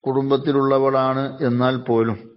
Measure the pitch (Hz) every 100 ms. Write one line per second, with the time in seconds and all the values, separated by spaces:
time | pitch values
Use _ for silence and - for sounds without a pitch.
0 | 131 131 135 139 143 139 135 135 135 135
1 | 131 131 135 131 127 120 127 127 127 113
2 | 113 107 -